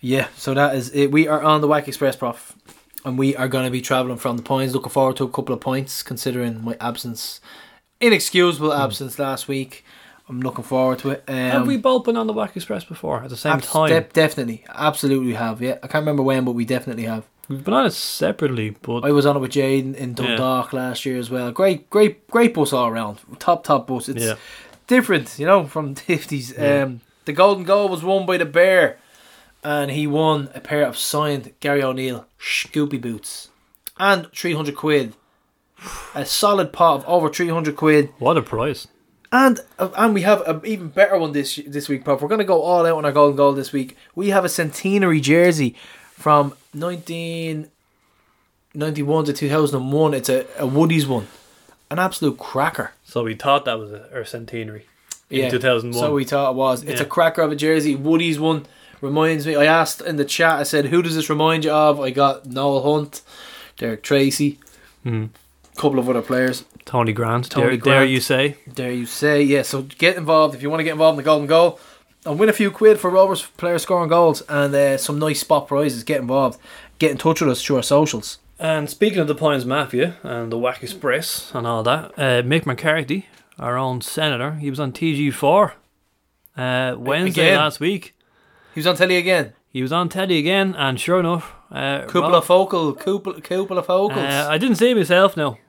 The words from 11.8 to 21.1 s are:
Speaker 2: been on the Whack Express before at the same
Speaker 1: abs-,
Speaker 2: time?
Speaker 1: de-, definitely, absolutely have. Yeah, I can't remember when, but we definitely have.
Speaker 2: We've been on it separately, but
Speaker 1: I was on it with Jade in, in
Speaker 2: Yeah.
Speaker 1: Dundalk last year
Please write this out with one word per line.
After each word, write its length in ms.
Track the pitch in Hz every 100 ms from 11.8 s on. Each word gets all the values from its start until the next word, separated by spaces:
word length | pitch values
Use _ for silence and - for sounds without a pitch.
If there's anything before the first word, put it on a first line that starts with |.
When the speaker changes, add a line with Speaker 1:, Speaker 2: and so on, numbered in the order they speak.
| 254 254
Speaker 2:
been 120 | 240 233
on 100 | 220
the 60 |
Whack 240 | 214 208 -
Express 260 | - 202
before 380 | 170 165 - 131
at 80 | 127
the 60 | 123
same 160 | 151
Speaker 1:
abs-, 160 | 151 -
Speaker 2:
time? 180 | 160 156
Speaker 1:
de-, 120 | 160 160
definitely, 520 | - 156 147 120 113 -
absolutely 680 | - 151 143 139 135 127
have. 280 | 110 117 110
Yeah, 120 | 123
I 120 | - 123
can't 160 | 151
remember 220 | 151 147
when, 200 | 135 131
but 80 | 127
we 120 | 120
definitely 400 | 117 127 123 117
have. 180 | 113 110 - _ -
Speaker 2:
We've 140 | 139
been 120 | 143
on 120 | 240 247
it 60 |
separately, 800 | - - - 156 - 147 123 107 104
but 220 | - 120
Speaker 1:
I 80 | 131
was 120 | 147
on 120 | 143 143
it 20 |
with 140 | 127
Jade 320 | 139 135 135
in, 100 | 131
in 140 | 135 127
Speaker 2:
Yeah. 40 | 120
Speaker 1:
Dundalk 560 | 123 113 131 127 123
last 340 | 135 127 120
year 100 | 139